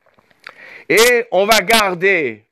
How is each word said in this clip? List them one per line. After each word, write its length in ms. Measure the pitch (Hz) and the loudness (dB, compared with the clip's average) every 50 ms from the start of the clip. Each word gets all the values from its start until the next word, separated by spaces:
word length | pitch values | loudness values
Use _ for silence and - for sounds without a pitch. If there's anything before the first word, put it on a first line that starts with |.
| _ _ _ _ _ _ _ _ - - - - - - - - - - | _ _ _ _ _ _ _ _ -20 -20 -20 -20 -20 -20 -20 -16 -6 -2
Et 380 | 156 202 226 247 247 233 226 - | 0 2 2 2 2 0 -2 -2
on 160 | - 180 202 | -2 -2 0
va 140 | 202 226 208 | 2 2 0
garder 840 | 190 175 226 226 214 196 185 170 175 196 196 175 151 120 110 104 _ _ | 0 0 0 0 0 -2 -4 -2 -2 0 0 0 -2 -4 -8 -10 _ _